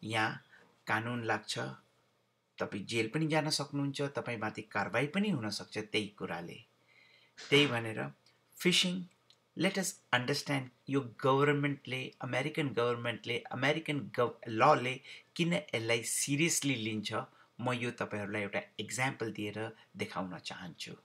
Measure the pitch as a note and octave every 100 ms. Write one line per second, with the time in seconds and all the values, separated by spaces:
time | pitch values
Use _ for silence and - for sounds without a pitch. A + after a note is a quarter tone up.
0 | G#2+ A2+ A2 C#3 - - - _ - G#2+
1 | A2+ B2 A2+ A2 - - B2+ - _ _
2 | _ _ _ _ _ - G2 G#2+ G2 A#2
3 | A2 D#3 D#3+ D#3 D3+ C#3+ C#3+ C#3+ C#3+ C#3
4 | C#3+ - - A#2 G#2+ G#2+ G#2 G#2 F#2+ G#2+
5 | C3 G3 G#3+ D#3+ G#2+ G2 - - G#2 A2
6 | G2+ - F#2 E2 E2+ - - _ _ _
7 | _ - _ - - C#3+ D3 A#2+ A2+ G#2+
8 | C#3 - _ _ _ - F3+ F3 F#3 F#3
9 | F3 _ _ - _ - F3+ G3 F3+ -
10 | _ B2 B2 C#3+ - C#3+ B2+ _ - C#3
11 | B2 - C3+ C3+ C#3+ C#3+ C#3+ C#3 - B2+
12 | C3 - C3 B2+ C3+ D#3 D3 A2+ A#2+ A#2+
13 | A#2+ A2+ A#2 A#2 - B2 C3+ D3+ D#3 D3
14 | G#2 - A#2+ - - A2 C3 C#3+ B2 -
15 | - - _ - E3+ F3 - A#2+ A2+ A#2
16 | A2+ - - C#3 E3 - C#3+ B2+ A2 G#2+
17 | G2+ A2 A#2+ - - _ A#2+ B2 A#2+ A2+
18 | G#2 G#2+ G2 G#2 G2+ G2+ - - G#2+ -
19 | C3 B2+ A2+ G2 G#2 G#2 A2 - - F#2+
20 | G2+ - F#2 F2+ - F2 F2+ D2+ - F2+